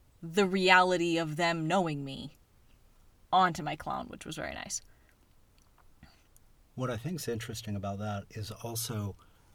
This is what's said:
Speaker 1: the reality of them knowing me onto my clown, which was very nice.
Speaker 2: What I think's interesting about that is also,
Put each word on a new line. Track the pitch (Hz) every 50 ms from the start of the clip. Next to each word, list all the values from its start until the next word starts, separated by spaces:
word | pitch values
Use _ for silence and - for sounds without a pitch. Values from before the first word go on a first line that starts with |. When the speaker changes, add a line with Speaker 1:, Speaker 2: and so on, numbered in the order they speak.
| _ _ _ _ -
Speaker 1:
the | 165 160 202 202
reality | 185 185 196 185 185 185 180 185 185 180 175 170 170 165
of | 165 165 156 151
them | 147 175 170 170 165 160
knowing | 156 180 196 180 165 151 143 139
me | 135 135 - - 143 - - _ _ _ _ _ - - _ - - _ _ - - - _ - - -
onto | 185 185 180 160 180 151
my | 151 147
clown, | 151 - - 131 127 127 -
which | - - -
was | - 160
very | - - - -
nice. | - - - - - - - - _ _ _ _ _ _ _ _ - - _ _ _ - _ _ _ - - - _ - - - _ _ _ - - _ _ _ _ _ _ _
Speaker 2:
What | - 127 123
I | 120
think's | - - 156 185 151 - -
interesting | 117 110 - - 110 107 - 107 101
about | 98 95 101 101 98
that | 104 107 104 101 98 -
is | - 110 104 -
also, | 107 - - 117 117 113 - - 117 107 101 98 95 - - - _ _ _ _